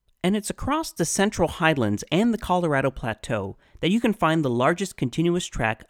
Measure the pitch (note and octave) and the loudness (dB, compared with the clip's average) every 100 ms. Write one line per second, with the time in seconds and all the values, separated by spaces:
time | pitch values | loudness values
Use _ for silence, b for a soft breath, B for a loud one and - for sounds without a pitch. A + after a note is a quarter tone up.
0 | _ _ F3 G#3 - - - D4+ D#4+ - | _ _ -2 0 -2 -6 -4 -2 -4 -4
1 | E3 - G3 - D#3+ - D#3+ D3+ A2 G#2 | -2 0 0 2 -2 2 2 2 2 0
2 | - E3+ A#3 G#3+ - F3+ F3 C#3 C3+ - | 0 2 2 0 0 0 2 2 0 -2
3 | A#2+ G#2+ - A2+ G2 - b b D#3+ G#3+ | -6 -6 -4 -4 -4 -10 b b 0 2
4 | A#3 G3+ D#3+ D#3+ C#3+ A#2+ C3+ F3 G3 - | 2 2 2 2 0 2 2 2 -4 -4
5 | C3 A#2+ E3+ F3 - - A2+ A2+ | -4 0 0 0 -4 -4 -2 -4